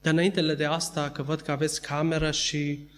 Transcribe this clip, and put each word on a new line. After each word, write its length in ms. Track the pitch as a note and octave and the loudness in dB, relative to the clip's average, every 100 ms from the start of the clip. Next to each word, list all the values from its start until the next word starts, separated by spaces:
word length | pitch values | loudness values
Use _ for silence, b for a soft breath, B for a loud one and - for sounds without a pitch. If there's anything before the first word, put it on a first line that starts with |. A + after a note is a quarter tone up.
Dar 100 | E3 | 4
înainte 420 | D#3+ F3+ F#3+ D#3 D3+ | 4 4 2 0 0
de 100 | D3 | 0
asta, 460 | D#3+ - - C#3+ | 0 -2 -2 -4
că 120 | C#3 | -4
văd 180 | C#3 D#3 | -4 -4
că 100 | - | -2
aveți 300 | C#3 D3+ - | 0 0 -2
cameră 500 | - C#3+ D#3+ D#3+ D#3 | -4 0 2 2 2
și 560 | C#3+ - D3 D3 C#3+ - | 0 0 0 -2 -4 -8